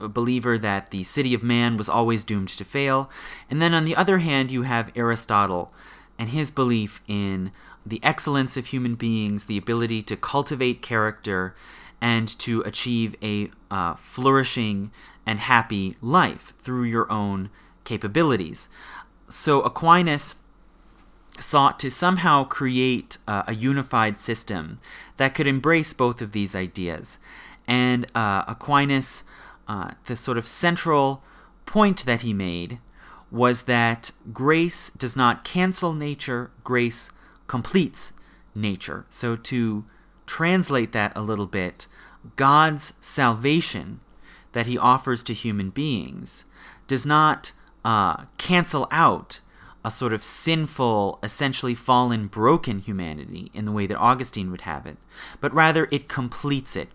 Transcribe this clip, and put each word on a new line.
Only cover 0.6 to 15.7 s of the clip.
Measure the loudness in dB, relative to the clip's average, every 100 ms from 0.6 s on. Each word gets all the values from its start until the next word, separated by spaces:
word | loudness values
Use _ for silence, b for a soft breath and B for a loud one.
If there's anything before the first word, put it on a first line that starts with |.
| 0 -2 -4
the | -8
city | -4 0 0
of | 0
man | 2 2 2 0
was | 0
always | 2 2 2
doomed | 0 -4 -4
to | -8
fail. | -6 -2 0 0 -2 B B B B
And | 0
then | 4
on | 4
the | 2
other | 2 4 4
hand, | 4 0 0
you | -2
have | -2 -2 -2 -2
Aristotle | 0 0 2 2 4 0 -4 B B B B -10
and | -4
his | -2 -2
belief | 0 2 2 0 -8 -6
in | -4 -2 -4 -6 B B B -10
the | -2
excellence | -2 0 -2 0 -2 -4
of | -6
human | -4 -4 -2
beings, | -2 0 0 -4
the | -4 -6
ability | -2 -2 0 -2
to | -4 -8
cultivate | -4 -2 -2 -2 -2 -2
character, | -2 0 0 -2 -4 -2 -2 -8 B B B B
and | 0 0 0 -6
to | -4 -2
achieve | -2 -6 -2 0 -2 -4
a, | -4 -4 -4 -10 -8
uh, | -4 -2
flourishing | -4 -10 0 4 4 2 -2 -2 -4 -6 B B B
and | -6 -4
happy | 2 2 2